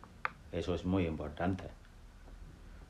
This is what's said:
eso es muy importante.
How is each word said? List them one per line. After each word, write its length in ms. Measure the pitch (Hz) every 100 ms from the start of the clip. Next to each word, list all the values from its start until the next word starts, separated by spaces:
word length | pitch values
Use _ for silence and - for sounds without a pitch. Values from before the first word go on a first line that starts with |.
| - - - - -
eso 240 | 90 85 85
es 100 | 90
muy 220 | 95 87
importante. 560 | 76 73 76 87 95 73 - - - - - - - - - - -